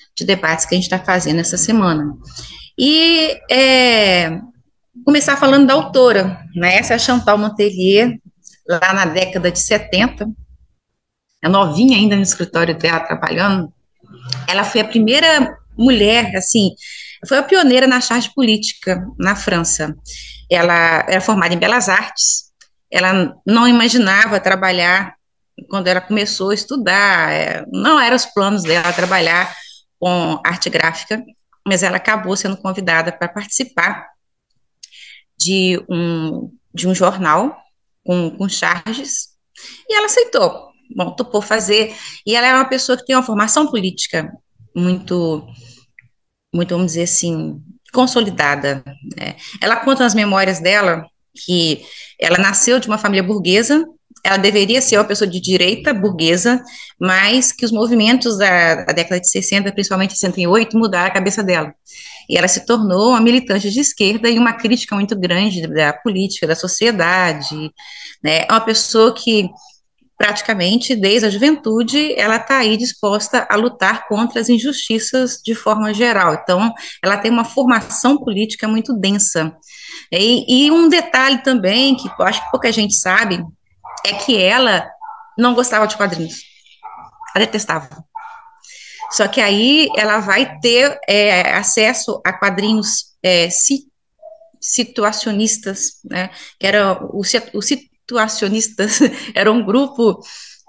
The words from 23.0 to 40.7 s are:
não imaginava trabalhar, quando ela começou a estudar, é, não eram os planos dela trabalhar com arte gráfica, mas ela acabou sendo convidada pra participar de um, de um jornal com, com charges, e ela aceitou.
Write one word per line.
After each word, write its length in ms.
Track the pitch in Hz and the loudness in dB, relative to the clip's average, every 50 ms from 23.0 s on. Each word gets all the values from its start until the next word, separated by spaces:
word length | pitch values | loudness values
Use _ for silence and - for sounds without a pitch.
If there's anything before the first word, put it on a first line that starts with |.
| 180 185 190 190 180 - - - _ | 0 2 2 2 0 0 -4 -6 _
não 220 | 185 214 233 240 247 | 2 2 4 6 6
imaginava 720 | 240 233 226 233 226 247 226 190 190 196 220 220 208 196 | 6 6 4 4 2 2 2 4 2 2 2 2 0 0
trabalhar, 760 | - 190 190 190 190 190 185 180 175 175 180 190 196 185 - _ _ _ _ _ _ _ _ - - - | 0 0 0 0 0 0 0 2 2 2 2 0 0 -4 -10 _ _ _ _ _ _ _ _ -20 -14 -8
quando 160 | - 196 185 | -8 -4 -2
ela 140 | 180 185 180 | 0 0 -2
começou 500 | 180 - 208 214 202 208 - - 190 196 | -2 -2 -2 -2 -2 -2 -4 -4 -4 -4
a 40 | 208 | -4
estudar, 800 | 208 - - 262 294 226 - 185 196 202 202 190 175 160 156 151 | -4 -6 -6 -6 -4 -2 0 0 2 2 2 2 2 0 0 -2
é, 320 | 156 - - - - - - 185 | -2 -2 -4 -6 -8 -10 -8 -6
não 280 | 190 196 269 320 302 | -2 2 2 4 4
eram 160 | 254 233 247 | 4 4 2
os 100 | 247 240 | 0 0
planos 360 | - - 208 196 196 208 208 175 | -2 -2 -2 0 0 0 -2 0
dela 300 | 160 160 175 165 175 175 | 0 0 0 0 0 0
trabalhar 600 | - 175 180 190 185 170 165 170 175 185 180 - - - - - - _ _ _ _ | -2 0 0 0 0 2 2 2 0 0 -2 -6 -12 -18 -20 -20 -20 _ _ _ _
com 420 | - 180 180 180 170 160 160 151 - | -2 -2 0 0 0 -2 -4 -4 -2
arte 240 | 160 175 185 - - | -4 -4 -4 -4 -4
gráfica, 540 | - 165 - 165 165 - - - 214 220 247 - - _ _ _ _ _ _ | -2 -2 0 -2 -2 -6 -6 -8 -8 -8 -8 -10 -20 _ _ _ _ _ _
mas 180 | 202 196 175 202 | -2 -2 0 0
ela 140 | 185 185 | 0 -2
acabou 400 | 185 - - 214 214 185 185 190 | -2 0 0 -2 -2 -2 -4 -4
sendo 200 | 196 - 196 190 | -4 -4 -4 -6
convidada 560 | 190 - 190 185 202 190 175 165 165 160 175 170 | -6 -6 -8 -6 -6 -4 -2 0 0 0 -2 -4
pra 160 | - 175 170 | -6 -6 -8
participar 800 | - 208 202 - - - 262 247 - - 170 185 208 - - - _ _ _ _ _ _ _ _ _ _ _ _ _ _ - - - - - - - - _ _ _ - | -6 -10 -10 -8 -6 -6 -6 -6 -4 -2 -2 -2 -4 -6 -12 -18 _ _ _ _ _ _ _ _ _ _ _ _ _ _ -20 -20 -20 -20 -20 -20 -20 -20 _ _ _ -6
de 440 | - 180 190 190 185 185 185 175 - - | -4 -2 0 0 0 0 0 -2 -4 -6
um, 600 | 180 170 175 170 170 165 160 160 156 - - - - _ _ _ - | -6 -4 -4 -2 -4 -4 -4 -6 -6 -8 -10 -12 -16 _ _ _ -12
de 160 | 160 165 185 | -6 -2 -2
um 60 | 190 | 0
jornal 600 | 180 185 175 196 190 190 160 151 165 214 277 - - - _ _ _ _ _ _ _ _ | 2 2 0 0 0 0 0 2 2 0 -2 -6 -10 -16 _ _ _ _ _ _ _ _
com, 260 | - 180 180 175 165 | -2 -2 -2 -2 -2
com 180 | - - 196 196 | -4 -4 -6 -4
charges, 840 | 180 - - 170 175 180 - 220 226 254 277 277 - - - - _ _ _ _ _ - - - - - _ - | -4 -2 -2 -2 -2 -2 -4 -8 -8 -8 -8 -8 -8 -10 -10 -12 _ _ _ _ _ -20 -20 -20 -20 -14 _ -4
e 60 | 440 | -2
ela 120 | 427 427 | 0 0
aceitou. 600 | 427 - 494 466 - - 269 202 170 - - - - | 2 2 2 0 2 0 0 0 0 -2 -6 -12 -20